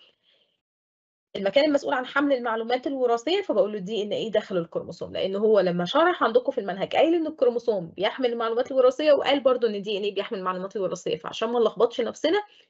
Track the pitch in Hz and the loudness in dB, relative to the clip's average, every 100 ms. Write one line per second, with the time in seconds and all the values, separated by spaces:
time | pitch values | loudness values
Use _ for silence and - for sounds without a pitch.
0 | _ _ _ _ _ _ _ _ _ _ | _ _ _ _ _ _ _ _ _ _
1 | _ _ _ 202 196 233 311 277 - 269 | _ _ _ -4 2 4 4 2 0 -4
2 | 254 285 285 254 240 226 226 254 294 269 | -2 0 2 0 0 -4 -2 -2 -2 -2
3 | 247 233 269 392 381 214 202 214 180 220 | 0 0 0 -2 0 0 0 -2 -6 -6
4 | 208 147 214 208 208 185 165 165 - 170 | -4 -4 -2 -2 -2 -4 -4 -8 -8 -12
5 | 180 185 190 196 220 214 185 175 175 285 | -10 -4 -4 0 2 4 4 0 0 2
6 | 339 349 226 233 247 - 196 190 180 - | 2 2 2 2 2 -4 -6 -6 -2 2
7 | 302 339 311 311 247 233 233 202 165 - | 4 2 -2 0 0 0 -2 -2 -4 -4
8 | 208 - 247 233 226 233 262 262 254 269 | -4 -2 -2 -2 -2 -2 -2 4 2 4
9 | 302 285 240 277 262 240 226 202 196 196 | 4 4 4 2 2 2 0 -2 -4 -4
10 | 208 190 196 202 185 185 190 214 180 170 | -2 -4 -6 -6 -4 -6 -6 -4 -4 -4
11 | 185 - - - 220 240 208 - 240 - | -4 -6 -6 -6 -2 2 0 2 0 0
12 | 214 - 302 403 415 _ _ | -6 -2 0 0 -2 _ _